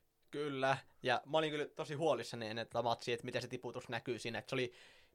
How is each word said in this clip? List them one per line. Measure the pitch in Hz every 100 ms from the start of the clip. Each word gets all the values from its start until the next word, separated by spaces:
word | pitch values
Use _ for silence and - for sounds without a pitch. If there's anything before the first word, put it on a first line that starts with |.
| _ _ _
Kyllä, | 147 147 135 135 135 - -
ja | 127 120 135
mä | 156
olin | 156
kyllä | 147 139
tosi | - 151
huolissani | 143 165 123 113 120 107
ennen | 117 113
tätä | 117
matsia, | 120 117 -
että | 120 127
miten | 123
se | 123
tiputus | 127 120 123 -
näkyy | 117 - 117
siinä, | 120 110
että | -
se | 135
oli | 123 - - - -